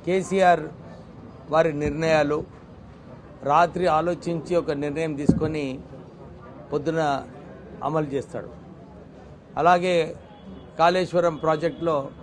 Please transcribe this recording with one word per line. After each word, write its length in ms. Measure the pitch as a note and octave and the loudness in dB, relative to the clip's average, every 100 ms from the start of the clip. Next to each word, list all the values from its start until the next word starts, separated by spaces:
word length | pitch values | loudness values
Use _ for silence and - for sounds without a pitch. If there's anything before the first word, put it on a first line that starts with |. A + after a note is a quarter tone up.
| E3 | 0
కేసీఆర్ 540 | F#3+ - F#3+ F3+ E3 D3+ - - - - - - - - | -2 0 4 6 6 0 -12 -16 -18 -18 -18 -18 -18 0
వారి 220 | D3+ D#3+ | 4 4
నిర్ణయాలు 720 | D3 D3 D3 D#3+ D#3 D3 D3+ F3+ - - - - - - - - - | 2 -2 0 2 4 4 0 -4 -16 -20 -20 -20 -20 -20 -20 -20 -10
రాత్రి 440 | C3+ D3+ F3 F3 F3+ | 2 4 4 2 2
ఆలోచించి 720 | D#3 E3+ F3 F3 E3+ - F3 | 2 2 -2 -4 -4 0 0
ఒక 140 | D#3+ | 0
నిర్ణయం 440 | C#3+ D3 D3 D#3+ | -2 -2 -2 -4
తీసుకొని 640 | C#3+ D3 - D#3 D#3 C#3 C3 - - - - - - - - - | 2 4 4 0 -2 -4 -8 -12 -18 -18 -20 -20 -18 -18 -18 -6
పొద్దున 520 | C#3+ D3 D#3+ D3+ C3+ - - - - - - | -4 -2 0 0 -2 -4 -16 -18 -18 -18 -8
అమలు 220 | C#3 D#3 D3 | -2 -2 -2
చేస్తాడు. 440 | C3+ - A#2 - - - - - - - - - - - - | -4 -6 -10 -12 -16 -20 -20 -20 -20 -20 -20 -20 -20 -10 2
అలాగే 600 | D#3+ F3+ F3+ F3 D#3 - - - - - - - | 4 4 4 2 0 -6 -18 -20 -18 -16 -16 2
కాళేశ్వరం 580 | E3 F#3 F3 E3+ E3+ D3+ | 4 4 2 2 2 0
ప్రాజెక్టులో 720 | D#3 D#3 D#3+ C#3+ E3 D3+ C3+ - | 0 0 0 -2 -2 -2 -4 -12